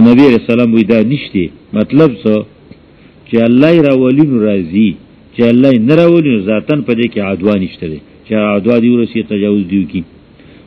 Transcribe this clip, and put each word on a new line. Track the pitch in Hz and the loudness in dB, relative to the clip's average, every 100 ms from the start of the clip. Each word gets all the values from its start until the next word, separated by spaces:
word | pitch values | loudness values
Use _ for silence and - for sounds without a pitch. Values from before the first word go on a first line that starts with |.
| 117 | 4
نبی | 120 143 | 6 4
علیه | 113 | 2
السلام | - 117 117 | 0 -2 0
وایي | 113 101 | 0 0
دا | 113 110 | 0 0
نشته. | 139 - 98 82 - - | -4 -6 -6 -6 -10 -8
مطلب | 107 107 135 156 107 | -6 -2 2 2 0
څه؟ | 110 107 104 - - - _ _ - - - | -2 -2 -4 -16 -20 -20 _ _ -20 -20 -4
چې | 113 117 | -2 2
الله | 120 156 170 | 4 4 4
یې | 143 | 2
راولي | 131 127 139 156 | 2 2 2 0
نو | 123 107 | 0 0
راځي، | 98 80 98 107 76 - - - | -2 -4 -2 -2 -2 -16 -20 -14
چې | - 117 | -2 0
الله | 120 135 | 2 2
یې | 123 | 2
نه | 113 156 | 2 2
راولي | 170 170 147 113 | 4 2 0 -2
نو | 95 | -2
ذاتاً | 107 104 151 123 | -4 -4 -4 -2
په | 117 | -4
دې | 120 | -4
کې | 107 | -4
عدوه | 98 95 101 101 | -6 -2 -2 -2
نشته | 90 - 82 | -4 -8 -12
دی، | 76 - - - | -12 -16 -20 -6
چې | |
عدوه | 110 104 101 101 120 | -4 -2 -2 0 0
دې | 120 | 2
ورسي، | 120 113 113 | 0 -2 -6
تجاوز | 107 104 104 104 87 | -6 -4 -2 -2 -2
دې | 98 | -4
وکړي. | 90 92 82 - _ - - - | -4 -8 -12 -18 _ -20 -20 -20